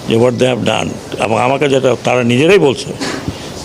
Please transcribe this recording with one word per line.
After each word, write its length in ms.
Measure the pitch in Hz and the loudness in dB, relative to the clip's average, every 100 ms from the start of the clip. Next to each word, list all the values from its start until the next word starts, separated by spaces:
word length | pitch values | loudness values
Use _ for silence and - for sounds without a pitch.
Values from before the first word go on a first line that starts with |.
| - | -2
যে 60 | 113 | 2
what 160 | 123 | 2
they 140 | 113 127 | 2 0
have 200 | 120 113 | 0 -2
done। 580 | 110 - - - - | -2 -4 -8 -10 -4
এবং 160 | 110 110 | -2 0
আমাকে 300 | 123 139 147 | 0 2 2
যেটা 260 | 135 127 113 | 2 2 0
তারা 200 | 120 123 | 0 0
নিজেরাই 360 | 120 123 156 202 | 2 2 4 4
বলছে 260 | 147 113 - - - - - - - - | 4 0 -6 -8 -8 -8 -8 -10 -12 -10